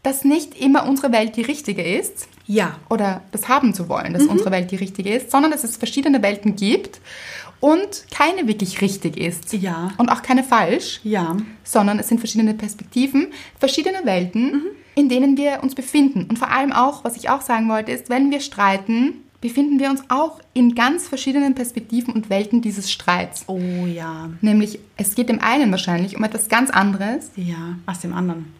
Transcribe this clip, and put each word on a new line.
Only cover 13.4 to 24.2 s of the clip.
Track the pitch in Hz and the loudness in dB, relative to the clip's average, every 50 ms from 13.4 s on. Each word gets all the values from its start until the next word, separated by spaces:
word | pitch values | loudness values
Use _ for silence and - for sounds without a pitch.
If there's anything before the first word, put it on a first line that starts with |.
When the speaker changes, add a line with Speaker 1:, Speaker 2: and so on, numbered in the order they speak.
| - - - - | -18 -18 -6 0
Speaker 1:
verschiedene | 277 269 277 320 294 370 381 381 339 | 0 0 2 0 -2 -2 -2 -2 0
Welten, | 220 185 180 180 180 - 214 247 285 | 0 0 0 0 -2 0 0 0 0
Speaker 2:
Mhm. | - 285 311 392 415 - - _ - | 0 -2 -2 -4 -8 -12 -14 _ 2
Speaker 1:
in | 285 285 254 | 4 4 4
denen | 247 254 269 277 269 | 6 4 4 4 4
wir | 277 285 285 277 - | 4 2 0 0 0
uns | - 269 - | -4 -4 -4
befinden. | - 262 - - 294 277 277 - - - - | -6 -6 0 4 4 4 4 4 0 -2 -2
Und | 226 233 | -2 -2
vor | 269 247 | 0 0
allem | - 262 277 277 | 2 2 2 2
auch, | - - 247 277 285 - - | 2 2 2 2 0 -2 -6
was | 240 233 | -8 -8
ich | - - - | -6 -2 -2
auch | 254 277 | -2 -2
sagen | 269 - 240 226 226 220 | 0 -2 0 0 2 0
wollte, | 220 220 220 247 | 0 -2 -2 -4
ist, | 247 247 - - | -6 -6 -4 -2
wenn | 240 262 277 277 | 0 2 2 2
wir | 285 277 | 2 0
streiten, | 285 - - - 202 196 196 196 196 - 226 233 254 311 - - - _ _ - | -4 -6 -2 0 2 2 2 0 0 0 2 2 2 0 0 -4 -14 _ _ -8
befinden | - 233 233 277 285 294 285 262 | -6 -2 0 2 2 4 4 2
wir | 269 277 | 2 2
uns | 277 269 - - | 0 -2 -2 0
auch | 254 269 320 320 320 - - _ | 0 0 0 -2 -4 -8 -14 _
in | - 254 240 240 240 | 2 4 4 4 6
ganz | 240 233 254 320 339 - | 4 2 2 2 0 -2
verschiedenen | - 277 262 - 277 254 285 277 277 262 | -6 -8 -6 -2 0 0 2 2 2 0
Perspektiven | 262 240 240 - 226 - - 226 247 240 240 | -2 -2 -6 -6 -8 -8 -4 -4 -4 -2 -2
und | 220 220 214 - | -4 -4 -2 -2
Welten | 196 196 208 208 240 233 | -2 -2 0 2 0 0
dieses | 226 208 190 196 190 - | 0 0 -4 -4 -6 -6
Streits. | - - - 185 180 180 180 - - - - | -6 -4 -2 0 0 0 -2 -6 -10 -12 -10
Speaker 2:
Oh | - 190 180 180 180 180 180 180 | -8 -6 -4 -4 -4 -4 -4 -4
ja. | 175 170 170 165 160 160 160 | -4 -6 -6 -8 -10 -10 -10